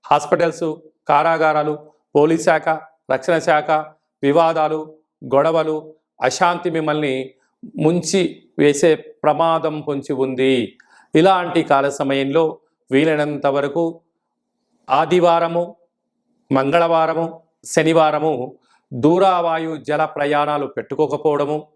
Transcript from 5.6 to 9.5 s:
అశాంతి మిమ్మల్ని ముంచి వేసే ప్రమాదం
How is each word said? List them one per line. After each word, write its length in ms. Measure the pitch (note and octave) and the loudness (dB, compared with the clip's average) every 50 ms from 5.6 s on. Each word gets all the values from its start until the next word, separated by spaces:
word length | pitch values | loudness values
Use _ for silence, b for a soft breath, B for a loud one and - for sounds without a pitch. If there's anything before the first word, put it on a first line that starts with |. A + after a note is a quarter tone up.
| D#3 D#3 D#3 D#3 D#3 - - _ _ _ _ _ | 0 -2 -4 -6 -8 -14 -20 _ _ _ _ _
అశాంతి 480 | B2 C3 C3 - F#3 F3 F3 F3 - F3+ | -2 -2 0 2 0 0 0 -2 -4 -4
మిమ్మల్ని 460 | D#3+ D#3+ D#3 D3+ D3 D3+ D3+ C#3 C3 C3 C3 C3 _ _ _ _ _ _ - - - - | -4 -2 -2 -2 -2 -2 -2 -2 -4 -4 -6 -10 _ _ _ _ _ _ -20 -16 -8 -2
ముంచి 420 | D3+ D#3 E3+ F3+ E3+ - - G3 F3 - - - _ _ _ - | 0 0 0 0 -2 -2 -2 0 -2 -2 -6 -12 _ _ _ 2
వేసే 300 | C#3+ D3 C#3+ C#3+ - E3 D#3 D3+ - - - _ - | 2 2 4 4 2 2 2 2 -2 -20 -16 _ 0
ప్రమాదం 520 | D3+ D3 C#3+ E3 E3 | 0 0 2 0 0